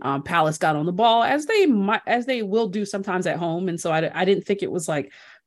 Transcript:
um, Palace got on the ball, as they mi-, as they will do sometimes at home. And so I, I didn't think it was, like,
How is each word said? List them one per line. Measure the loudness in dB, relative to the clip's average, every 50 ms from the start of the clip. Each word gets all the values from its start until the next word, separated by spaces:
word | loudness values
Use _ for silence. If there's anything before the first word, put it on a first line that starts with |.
um, | -2 -2 -4 -4 -4
Palace | 0 2 2 2 2 2 0
got | 0 0 0
on | 0 -2
the | -2
ball, | 0 2 4 4 4 4
as | 4 2 2 0 0
they | 0 2 4 4
mi-, | 4 4 2 2 0 0 -2 0
as | -2 -2 0 0
they | -2 -2 -2
will | -2 0 0 0 0 0
do | -2 -4 -4
sometimes | -4 -6 -6 -4 -2 -2 -2 -2 -2
at | -2 -2
home. | -2 -2 -2 -2 -2 -4
And | -4 -4
so | -2 0
I, | 0 0 0 -2
I | -2 0 2
didn't | 2 2 2 0
think | -2 -2 -2
it | -2 -4
was, | -4 -6 -4 -4
like, | -4 -4 -4 -6 -12 -20 -20 -20 -20 -20 _